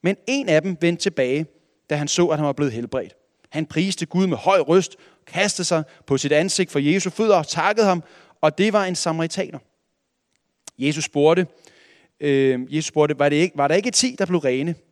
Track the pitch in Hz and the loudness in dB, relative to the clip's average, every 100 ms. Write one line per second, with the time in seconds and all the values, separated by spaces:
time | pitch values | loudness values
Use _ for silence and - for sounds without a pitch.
0 | 175 196 - 269 240 156 180 175 170 170 | -2 -2 -4 -4 2 0 0 -2 -2 0
1 | 196 160 127 143 160 _ _ _ _ 147 | -4 -2 -2 -2 -4 _ _ _ _ -4
2 | 147 - 175 151 147 139 143 113 117 131 | -2 0 2 2 -2 -2 -2 -4 -6 -6
3 | 87 _ _ _ _ 151 156 156 190 - | -8 _ _ _ _ -8 -4 -2 -2 -4
4 | 170 180 185 139 180 190 139 180 180 - | -4 0 0 0 2 2 4 2 2 -12
5 | - _ _ - 202 - 175 165 151 - | -20 _ _ -2 -2 -2 -2 -2 -4 -16
6 | - 139 139 147 185 - 180 147 143 190 | -4 -2 2 2 2 -2 -2 0 2 2
7 | 180 - 220 185 147 170 175 214 208 180 | -2 -2 4 4 2 -2 0 2 2 2
8 | - - _ _ 156 151 208 208 185 175 | -4 -20 _ _ -2 2 2 2 0 -4
9 | 170 160 165 - 185 165 _ _ _ _ | -4 -2 -4 -4 -8 -10 _ _ _ _
10 | _ _ _ _ _ _ - - 135 156 | _ _ _ _ _ _ -20 -6 -4 -4
11 | - 143 151 175 175 _ _ _ _ _ | -4 2 4 2 -2 _ _ _ _ _
12 | _ _ 147 139 135 127 127 151 151 151 | _ _ 0 2 2 0 -4 -6 -4 0
13 | 151 139 143 147 180 147 143 170 226 - | 0 2 0 2 0 0 0 0 0 -2
14 | 254 247 190 180 139 127 160 160 _ | -2 -2 -2 0 0 -2 -4 -8 _